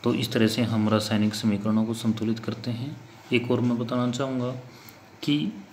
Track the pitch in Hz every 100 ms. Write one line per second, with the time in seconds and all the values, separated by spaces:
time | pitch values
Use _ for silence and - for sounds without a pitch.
0 | 120 120 113 123 110 110 117 113 104 107
1 | 104 107 107 - 113 101 107 107 110 113
2 | 113 107 110 113 - 110 - 117 135 156
3 | - - - 123 120 123 123 117 117 123
4 | 123 120 135 127 123 127 - - - -
5 | - - - 147 156 - -